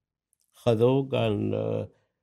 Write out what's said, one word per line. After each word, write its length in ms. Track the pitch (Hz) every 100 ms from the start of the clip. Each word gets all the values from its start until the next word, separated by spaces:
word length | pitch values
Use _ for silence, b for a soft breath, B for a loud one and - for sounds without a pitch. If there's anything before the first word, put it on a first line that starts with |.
| _ _ _ _ _
خذوه، 560 | _ 123 110 120 135 135
قال، 460 | 123 113 104 104
آه، 360 | 107 110 110 104 _ _ _